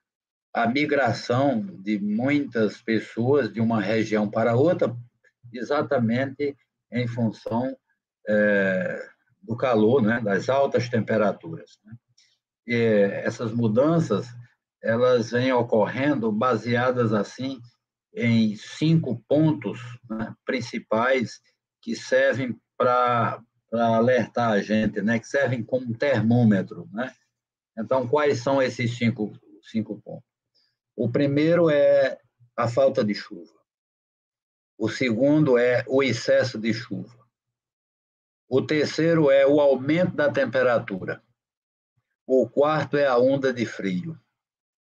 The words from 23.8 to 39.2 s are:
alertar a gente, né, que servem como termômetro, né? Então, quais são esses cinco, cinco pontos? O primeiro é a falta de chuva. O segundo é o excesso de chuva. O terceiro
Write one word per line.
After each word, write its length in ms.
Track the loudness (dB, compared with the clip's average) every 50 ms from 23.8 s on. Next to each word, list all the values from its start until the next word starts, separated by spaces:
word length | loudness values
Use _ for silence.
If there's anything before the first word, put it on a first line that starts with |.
| 0 2 2
alertar 560 | 4 4 4 2 2 0 -2 -4 -2 0 0 0
a 100 | 0 0
gente, 400 | 0 0 0 0 0 -2 -2 -2
né, 160 | 0 0 -2
que 80 | -2
servem 380 | -4 -2 0 0 0 -2 -4 -4
como 320 | -4 -4 -4 -4 -4 -6
termômetro, 920 | -2 0 0 2 2 2 2 4 4 4 4 4 2 0 -4 -10 -14 -16 -12 -10
né? 200 | -10 -10 -10 -10 _ _ _ _ _ _ _ _ _ _ _ _
Então, 300 | -10 -4 -2 -2 -2 0
quais 320 | 0 0 2 2 2 0 0
são 240 | 0 0 0 2 2
esses 340 | 0 -2 -2 -4 -4 -2
cinco, 360 | -2 0 0 0 0 -4 -8 -8 -12 _ _ -20 -20 _
cinco 380 | -8 -6 -6 -6 -6 -8 -14
pontos? 280 | -14 -16 -16 -16 -18 _ _ _ _ _ _ _ _ _ _ _ _ _ _
O 160 | -4 -4 -2
primeiro 580 | 0 0 0 0 2 2 2 2 4 4 4 4
é 480 | 4 4 4 4 4 4 4 2 -2 -6 _ _ _ _ _ _ _
a 120 | -4 -2 0
falta 340 | 2 4 2 4 4 2 0
de 120 | 0 -2
chuva. 380 | -4 -8 -12 -16 -18 -18 -20 _ _ _ _ _ _ _ _ _ _ _ _ _ _ _ _ _ _ _ _ _ _ _ _ _ -6
O 100 | -6 -6
segundo 720 | -4 -2 -2 -2 0 2 2 2 4 4 4 4 4 4
é 240 | 4 2 2 0 -2 0
o 140 | 0 0 2
excesso 540 | 0 -2 -2 0 2 2 2 2 0 -4 -4
de 140 | -4 -4 -4
chuva. 460 | -4 -6 -10 -10 -10 -10 -12 -18 _ _ _ _ _ _ _ _ _ _ _ _ _ _ _ _ _ _ _ _ _ _ _ _ _ _ -2
O 140 | 0 0 0
terceiro 680 | 0 0 0 0 -2 -2 0 0 2 2 4